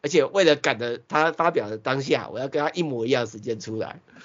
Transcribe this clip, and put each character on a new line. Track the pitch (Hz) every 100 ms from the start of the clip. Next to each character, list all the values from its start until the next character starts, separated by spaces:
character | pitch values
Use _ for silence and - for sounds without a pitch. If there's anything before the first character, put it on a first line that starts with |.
而 | 151
且 | 156 135
为 | 196
了 | 175 143
赶 | 147 117
着 | 120 120 -
他 | 151 160
发 | 156 165
表 | 165 104
的 | 110
当 | 120 135
下， | 135 143 101
我 | 107
要 | 139
跟 | 151
他 | 151
一 | 175
模 | 165 123 113
一 |
样 | 131 117
的 |
时 | 113
间 | 107 113
出 | 95 110
来， | 98 - _ -